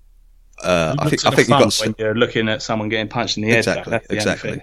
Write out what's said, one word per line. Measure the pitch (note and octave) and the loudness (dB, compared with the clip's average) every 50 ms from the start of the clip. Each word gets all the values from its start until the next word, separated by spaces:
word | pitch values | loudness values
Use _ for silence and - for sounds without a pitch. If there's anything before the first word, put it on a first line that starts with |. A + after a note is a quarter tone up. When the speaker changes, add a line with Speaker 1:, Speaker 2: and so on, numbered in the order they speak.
| - - _ - - - - - - - - - | -20 -20 _ -20 -20 -20 -20 -20 -20 -20 -16 -8
Speaker 1:
uh, | - F2 F2+ F2 E2 D#2 D2+ | -2 0 0 2 2 0 0
Speaker 2:
You | D2 | 0
Speaker 1:
I | - | -2
Speaker 2:
look | D3+ | 0
Speaker 1:
think, | D3 - | 0 0
Speaker 2:
to | - | 0
Speaker 1:
I | A2 | 2
Speaker 2:
the | - | 4
Speaker 1:
think | - C3 - | 4 4 4
you've | B2+ | 6
Speaker 2:
thumb | C#3 | 6
Speaker 1:
got | B2 | 4
s- | G#2+ - - | 4 2 0
Speaker 2:
when | A2 A2+ G#2+ - | -2 -2 -2 -2
you're | A2 G#2+ G#2+ | -2 0 0
looking | A2+ A#2+ A#2 - A#2+ A2 A2 | 0 0 0 0 0 0 0
at | A2 G#2+ | -2 -4
someone | - - A#2 A2 G#2+ G#2+ | -4 -4 -4 -4 -2 -2
getting | A2 A2 A2 G#2+ | -2 -4 -4 -4
punched | - B2 A#2 F#2+ - | -4 -4 -2 -2 -2
in | G#2+ | -2
the | G#2+ A2 | 0 2
head, | A#2 A2+ | 2 2
Speaker 1:
Exactly, | G#2+ G2 F2+ - - - | 2 2 -2 -2 -4 -4
Speaker 2:
that's | A2+ A2+ - | -4 -4 -4
the | - G2+ | -4 -4
only | G#2+ | -2
Speaker 1:
exactly. | G#2 G2 E2 - - A2 | 0 -2 -2 -4 -4 -8
Speaker 2:
thing. | - - | -8 -10